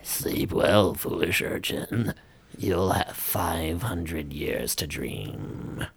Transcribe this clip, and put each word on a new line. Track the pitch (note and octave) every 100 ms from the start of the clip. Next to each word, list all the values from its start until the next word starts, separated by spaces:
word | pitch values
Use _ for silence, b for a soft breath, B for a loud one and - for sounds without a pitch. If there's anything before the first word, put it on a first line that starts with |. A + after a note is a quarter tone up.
Sleep | - - - - -
well, | F2+ - G2+ F#2+
foolish | - - E2+ E2 F#2+
urchin. | - F2 - - - A2 G#2+ - B B B -
You'll | G#2 F2 F#2
have | F#2 F2+
five | - - - E2+ E2 D#2+ E2+
hundred | - E2+ E2 D#2+ D2
years | D2 D2 A1+ -
to | - D2+
dream. | D2 C2 C#2 - - - - - - -